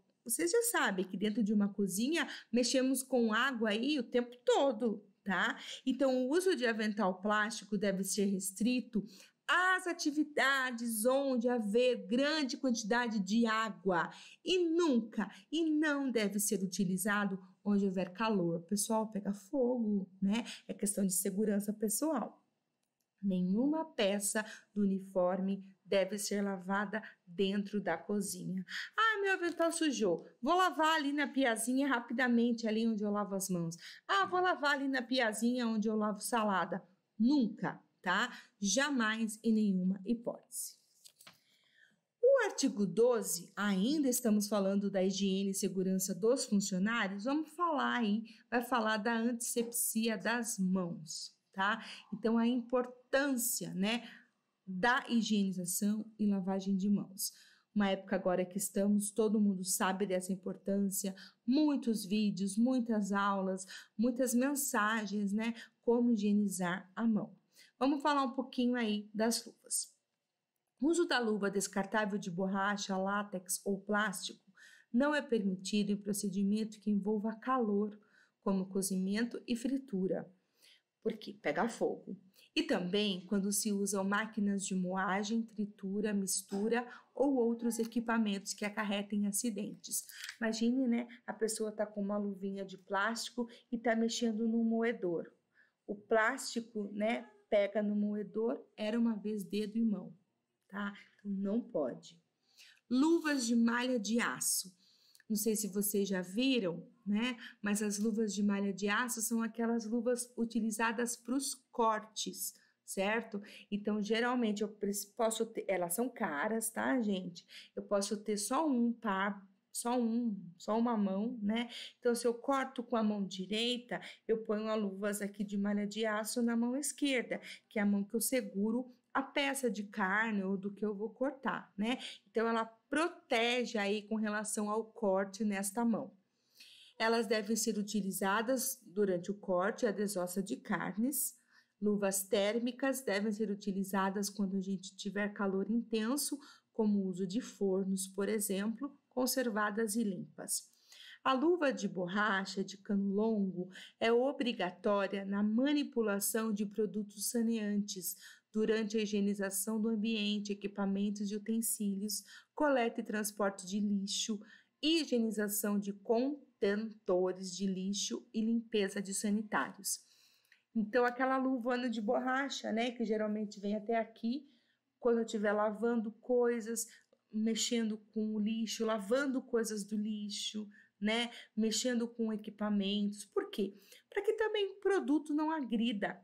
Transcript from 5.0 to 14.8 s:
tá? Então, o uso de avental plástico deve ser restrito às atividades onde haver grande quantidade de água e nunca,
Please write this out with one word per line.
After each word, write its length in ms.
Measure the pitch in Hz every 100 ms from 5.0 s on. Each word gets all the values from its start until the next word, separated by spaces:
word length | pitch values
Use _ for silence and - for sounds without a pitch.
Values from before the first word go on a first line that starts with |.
| - _
tá? 360 | - 180 220 285 - - 262
Então, 300 | - 269 254
o 140 | 254
uso 260 | 330 359 285
de 120 | 240
avental 540 | 220 220 208 190 185
plástico 560 | 208 214 208 - - 202
deve 260 | 202 190
ser 220 | 190 - 196
restrito 800 | 190 - - 226 254 240 208 190 - - _ -
às 400 | 330 370 370 349
atividades 1160 | 339 311 294 294 - 262 269 254 233 233 220 233
onde 440 | 269 277 254 247
haver 560 | 247 208 226 254 226 190
grande 500 | 226 285 311 262 -
quantidade 640 | 269 220 196 240 240 214
de 260 | 185 226 226
água 640 | 220 220 175 190 170 165 - - - -
e 240 | 370 339
nunca, 600 | 330